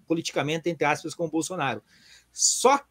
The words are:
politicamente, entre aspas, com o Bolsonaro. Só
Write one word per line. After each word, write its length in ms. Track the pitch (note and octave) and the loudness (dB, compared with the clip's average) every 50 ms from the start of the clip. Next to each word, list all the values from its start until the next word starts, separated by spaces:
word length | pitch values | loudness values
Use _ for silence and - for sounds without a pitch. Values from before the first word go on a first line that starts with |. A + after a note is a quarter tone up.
| _ | _
politicamente, 640 | _ E3 E3+ E3 - - F3 E3 D3 D#3 E3 - F3 | _ -2 -2 -2 -2 -2 -2 -2 0 -2 -2 -2 -4
entre 160 | E3+ - D#3+ | -2 0 0
aspas, 280 | C#3+ D3+ D3 - D#3 - | 0 0 0 -2 -8 -8
com 100 | - E3+ | -6 -6
o 60 | D#3+ | -4
Bolsonaro. 520 | D3+ D#3+ D#3 - F#3 F3 C#3+ C3 A2+ G#2 - _ _ _ _ - - - _ _ _ | -2 -4 -4 -4 -4 -4 -4 -4 -4 -6 -10 _ _ _ _ -20 -20 -20 _ _ _
Só 480 | - - - - - - B3 C#4 C#4 - _ | -2 0 0 0 4 4 4 4 4 2 _